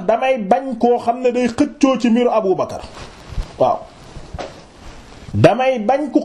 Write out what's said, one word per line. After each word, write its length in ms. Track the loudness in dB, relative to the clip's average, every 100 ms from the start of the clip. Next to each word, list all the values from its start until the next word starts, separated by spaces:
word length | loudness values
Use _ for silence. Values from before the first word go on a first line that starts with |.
| 0
damay 320 | 0 2 0
bañ 400 | 2 0 0 0
koo 200 | 2 2
xam 200 | 0 -2
ne 100 | 0
day 160 | 0 0
xëccoo 500 | 0 -2 2 2 2
ci 100 | 2
mbiru 200 | 2 2
Abu 260 | 2 0 0
Bakr." 260 | -2 -8 -14 -16 -18 -18 -12 -8 -6 0
Waaw. 200 | 0 0 -6 -20 -20 -18 -16 -14 -14 -16 -20 -20 -20 -20 -20 -20 -8
"Damay 460 | 2 2 4 2 2
bañ 300 | 2 0 2
ku 80 | 0